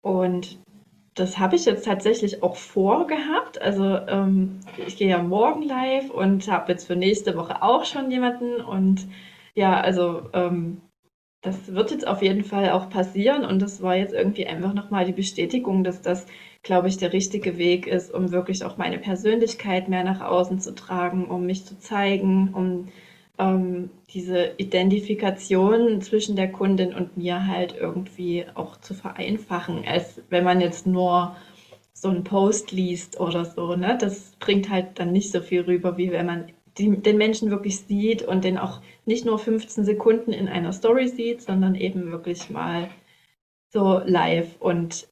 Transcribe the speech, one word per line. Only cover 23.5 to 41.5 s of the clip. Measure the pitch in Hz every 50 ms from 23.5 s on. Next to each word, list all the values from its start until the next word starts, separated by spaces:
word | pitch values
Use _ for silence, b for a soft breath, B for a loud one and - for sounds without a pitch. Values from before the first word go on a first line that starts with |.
| 190 185 185 180 180 180 185 185 - - _ _
diese | - 190 180 180 185 180 175 - - -
Identifikation | 196 190 - 185 185 196 196 208 196 - 214 - 220 196 190 - - - 196 185 190 202 220 226 233 233 220 196 190
zwischen | - - 214 214 - 208
der | 190 190 190 190
Kundin | - 202 196 196 185 185 180 180
und | - 185 180 -
mir | 185 175 175 175 180 196
halt | 190 180 180 180 175 - 170
irgendwie | 160 165 - 185 190 - - - 180 175 170 175 175 - -
auch | - 160 160 -
zu | _ _ - 196
vereinfachen, | - - 202 - - 190 - 208 220 - - 185 175 - - 170 156 -
als | - 151 175 170 - - - - _
wenn | 185 175 175
man | 180 180 185
jetzt | 180 175 170 - -
nur | 190 185 180 185 180 175 180 175 180 B B B B B B B B B B B _ _
so | - - 196
einen | 190 175 185
Post | - 202 196 196 202 214 208 - - -
liest | 185 185 180 175 175 - - - -
oder | 180 170 170 175 170
so, | 170 - - 175 170 175
ne? | 180 180 202 220 247
Das | 226 196 190 - - - _ _
bringt | - - 202 202 196 202
halt | 202 185 185 - - -
dann | 185 170 175
nicht | 196 196 - -
so | 180
viel | 175 - 185 180 175
rüber, | 175 180 175 180 185 175 180
wie | 180 185 175
wenn | 170 175
man | 175 170 170 165 - - _ _ _ _ -
die, | 202 214 202
den | 185 208 214 208 214
Menschen | 208 220 220 214 226 208
wirklich | 202 196 - 208 196 - -
sieht | - 202 202 208 220 226 214 -
und | - 185 190 185
den | 185 185 185
auch | 190 190 - - B B B B B
nicht | - 220 247 240
nur | 233 220 214
fünfzehn | 214 233 220 220 220 - - - 208
Sekunden | 196 208 208 - 226 220 233 - 233 208
in | 196 196 190
einer | 180 185 170 175 190
Story | 190 - 226 233 262 262 247
sieht, | 247 240 226 233 233 233 -
sondern | -